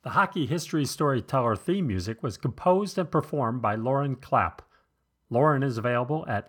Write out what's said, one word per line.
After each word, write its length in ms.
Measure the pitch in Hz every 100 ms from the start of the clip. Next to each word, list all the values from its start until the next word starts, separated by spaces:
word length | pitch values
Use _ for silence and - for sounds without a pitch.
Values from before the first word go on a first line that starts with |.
| 131 147
Hockey 300 | 190 185 147
History 400 | 170 - 160 135
Storyteller 680 | - 147 131 - 135 120 104
theme 320 | - 196 160
music 340 | 95 92 113
was 160 | 127 92
composed 580 | 143 - 180 185 202 -
and 140 | 160
performed 500 | 160 - 151 117 123
by 140 | 113
Lauren 420 | 107 117 139 139 127
Clapp. 460 | - 123 87 - - _ _ _ _ _ _
Lauren 340 | 117 151 143
is 140 | 139 113
available 480 | 120 120 123 156 -
at 220 | 104